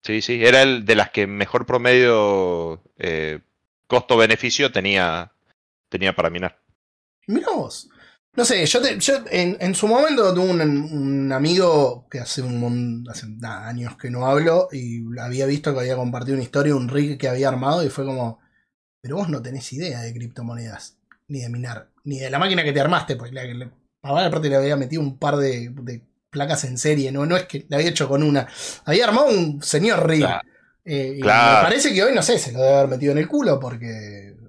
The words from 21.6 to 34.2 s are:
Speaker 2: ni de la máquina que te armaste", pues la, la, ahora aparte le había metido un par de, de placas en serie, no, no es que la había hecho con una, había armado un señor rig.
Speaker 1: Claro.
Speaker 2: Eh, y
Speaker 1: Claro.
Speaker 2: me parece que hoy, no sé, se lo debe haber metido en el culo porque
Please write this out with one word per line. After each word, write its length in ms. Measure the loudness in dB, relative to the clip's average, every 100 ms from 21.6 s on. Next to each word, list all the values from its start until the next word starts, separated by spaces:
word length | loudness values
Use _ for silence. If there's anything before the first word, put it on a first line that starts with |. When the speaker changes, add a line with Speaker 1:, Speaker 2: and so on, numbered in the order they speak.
| -8 -12 -18 _ -10
Speaker 2:
ni 140 | -8
de 100 | -6
la 100 | -2
máquina 240 | 0 0
que 80 | 0
te 80 | 2
armaste", 360 | 2 2 0 -8
pues 160 | -8
la, 100 | -14 -12
la, 260 | -12 -14 _ _ _
ahora 240 | -2 0 2
aparte 200 | 0 2
le 80 | 2
había 220 | 2 0
metido 240 | -2 -4
un 160 | -4 -2
par 180 | -2 0
de, 320 | 0 -2 -8
de 320 | -12 -14 -14 _ _ _
placas 340 | -6 -4 -4 -4
en 120 | -2
serie, 340 | 0 0 0
no, 140 | -2 0
no 100 | -2
es 100 | -2
que 200 | -12 -4
la 100 | -2
había 120 | 0
hecho 180 | -2 0
con 140 | 2
una, 240 | 2 2 -2 -12 -14 -12 0
había 200 | 2 2
armado 220 | 4 4
un 340 | 2 0 -4
señor 440 | -2 0 2 2 2
rig. 120 | 2
Speaker 1:
Claro. 260 | 2 0 -8 _ _ _ -8
Speaker 2:
Eh, 300 | -6 -4 0
y 40 |
Speaker 1:
Claro. 360 | 4 8 8 8
Speaker 2:
me 60 |
parece 300 | 6 2 2
que 100 | 2
hoy, 100 | 2 2
no 60 |
sé, 160 | 2 0
se 120 | -2
lo 80 | 0
debe 160 | 4 4
haber 100 | 2
metido 220 | 0 0
en 60 | 0
el 100 | 0
culo 320 | 0 2 0
porque 760 | -2 -10 -12 -12 -14 -16